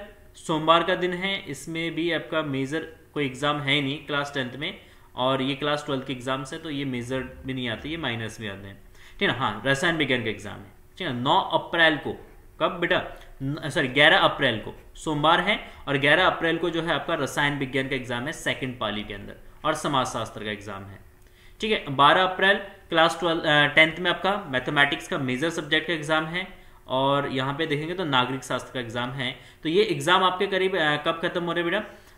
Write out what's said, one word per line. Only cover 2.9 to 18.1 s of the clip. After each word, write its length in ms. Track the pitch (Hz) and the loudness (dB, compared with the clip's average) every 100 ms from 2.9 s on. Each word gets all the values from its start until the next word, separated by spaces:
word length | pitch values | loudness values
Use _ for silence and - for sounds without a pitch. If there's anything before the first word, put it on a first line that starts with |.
| - - | -16 -10
कोई 120 | 147 139 | -4 -4
exam 340 | 123 147 147 | -2 -2 0
है 140 | 139 | 0
ही 80 | 147 | 0
नहीं 240 | 135 151 - | 0 -6 -4
class 260 | 143 143 | -4 -2
tenth 220 | 139 123 135 | -4 -6 -6
में, 240 | 170 202 - - - - | -8 -10 -20 -20 -14 -2
और 240 | 127 135 | 0 2
ये 140 | 131 139 | 0 -2
class 280 | 147 147 151 | -2 -2 -2
ट्वेल्थ 200 | 131 123 | -4 -4
के 60 | |
exams 400 | 127 123 135 139 | -6 -4 -4 -6
हैं 80 | 160 | -10
तो 60 | 165 | -8
ये 160 | 139 139 | -6 -4
major 380 | 123 117 131 123 - 135 | -4 -4 -6 -6 -10 -8
भी 80 | |
नहीं 160 | 131 123 | -6 -4
आते, 200 | 107 143 | -6 -6
ये 80 | 165 | -6
माइनस 420 | 139 117 110 113 | -4 -4 -6 -8
भी 60 | 107 | -10
आते 200 | 98 98 | -10 -14
हैं, 80 | 98 - - - - | -18 -20 -20 -14 -2
ठीक 20 | |
है 60 | 196 | 0
ना। 120 | 120 | 2
हाँ, 220 | 123 104 131 | -2 0 0
रसायन 320 | 135 175 160 | 2 2 0
विज्ञान 260 | 135 123 | 2 0
का 60 | 110 | 0
एग्जाम 300 | - 101 101 | -6 -10 -14
है, 120 | 101 - - - | -16 -20 -20 -10
ठीक 100 | 170 | -6
है, 60 | 120 | -2
नौ 240 | 135 185 - | 2 2 4
अप्रैल 440 | 160 - 170 160 147 | 0 0 4 6 4
को। 160 | 120 95 - - - - | -4 -8 -12 -20 -16 -2
कब 200 | 165 180 | -2 0
बेटा? 220 | 170 175 - - - - | 0 0 -2 -14 -18 -8
न-, 260 | 135 151 151 | -6 -4 -2
sorry, 180 | 165 131 | 0 0
ग्यारह 280 | 131 156 170 | 6 8 8
अप्रैल 380 | 156 - 135 110 | 4 4 0 0
को 140 | - - - - | -6 -14 -20 -10
सोमवार 440 | 165 156 151 170 | -4 2 4 4
है, 200 | 185 233 - - - | 2 -2 -6 -12 -2
और 100 | 139 | 2
ग्यारह 280 | 143 160 180 | 4 6 4
अप्रैल 320 | - 165 165 | 2 0 0
को 120 | 175 | 0
जो 120 | 165 | -2
है 120 | 170 | -2
आपका 200 | 147 - 160 | -2 -2 -2
रसायन 420 | 131 156 143 143 | -2 0 0 0
विज्ञान 280 | 131 135 131 | -2 -2 -2
का 60 | 135 | -4
exam 300 | 120 | -4